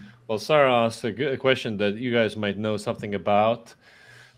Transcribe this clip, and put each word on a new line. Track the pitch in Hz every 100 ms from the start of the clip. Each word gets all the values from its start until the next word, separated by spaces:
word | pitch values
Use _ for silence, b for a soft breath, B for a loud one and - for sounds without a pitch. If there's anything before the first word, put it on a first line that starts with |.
| B B -
Well, | 107
Sarah | - 151 135
asked | 120 117 -
a | 120
good, | 101 143
a | 131
question | 131 127 120 101
that | 104 107
you | 127
guys | 120 110 107
might | 104 98
know | 110 104
something | 117 107 107 101
about. | 101 101 110 120 - - b b b b b